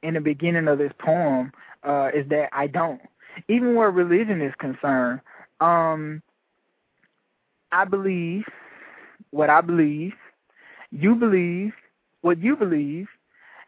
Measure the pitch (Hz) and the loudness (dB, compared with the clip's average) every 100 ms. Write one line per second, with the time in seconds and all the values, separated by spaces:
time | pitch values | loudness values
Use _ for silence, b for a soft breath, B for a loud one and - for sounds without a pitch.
0 | 156 165 151 143 175 170 156 143 143 - | -4 -2 -2 -2 0 0 0 0 0 -4
1 | 160 170 156 131 135 - B B - 143 | 0 0 2 0 -4 -10 B B -4 -2
2 | 135 151 139 151 143 135 143 165 165 139 | 0 -2 -2 -2 -2 -4 -4 -2 -4 -6
3 | - _ B B B 240 247 233 214 180 | -16 _ B B B 0 2 2 2 2
4 | 175 180 220 180 139 - 139 131 143 131 | 2 2 2 -2 -4 -6 -8 -4 -2 0
5 | 123 131 - B B - 165 170 165 156 | 0 -4 -12 B B 0 2 4 2 -2
6 | 151 156 - _ _ _ _ _ _ _ | -6 -12 -16 _ _ _ _ _ _ _
7 | _ _ _ _ _ _ - 180 196 196 | _ _ _ _ _ _ -4 0 0 0
8 | 196 180 170 190 - B B B B B | -2 -2 -4 -6 -10 B B B B B
9 | B B - 147 147 156 170 170 151 151 | B B -8 0 4 4 4 2 2 0
10 | 180 - - _ _ B B B B 143 | -8 -12 -20 _ _ B B B B -2
11 | 185 233 233 185 175 175 208 - _ _ | 2 4 4 2 0 -2 -6 -10 _ _
12 | _ _ 175 170 214 302 196 156 143 160 | _ _ 0 2 0 0 0 -2 -2 -6
13 | 202 _ _ B B B | -12 _ _ B B B